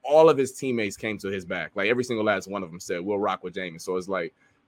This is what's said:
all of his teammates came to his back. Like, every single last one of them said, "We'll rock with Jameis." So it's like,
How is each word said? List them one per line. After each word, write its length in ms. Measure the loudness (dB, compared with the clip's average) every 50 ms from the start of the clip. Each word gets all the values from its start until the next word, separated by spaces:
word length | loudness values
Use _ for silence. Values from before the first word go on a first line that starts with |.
all 280 | 0 6 8 8 8 8
of 80 | 8 4
his 140 | 2 -2
teammates 440 | -2 -6 -4 -2 -2 -2 -2 -4 -6
came 220 | -6 -6 -6 -6 -6
to 100 | -6 -6
his 160 | -6 -6 -6
back. 280 | -6 -6 -6 -6 -6 -4
Like, 160 | 0 2 2
every 140 | 2 2 2
single 200 | -2 -2 0 2
last 240 | 2 2 0 0 -4
one 120 | -6 -6
of 80 | -8 -8
them 100 | -12 -10
said, 200 | -8 -6 -6 -4
"We'll 160 | -2 -2 -2 0
rock 240 | 0 -2 -2 -4 -6
with 100 | -8 -8
Jameis." 280 | -8 -8 -8 -10 -10
So 140 | -6 -4 -4
it's 120 | -4 -4 -4
like, 240 | -4 -4 -4 -6 _ _ _ _ _ _ _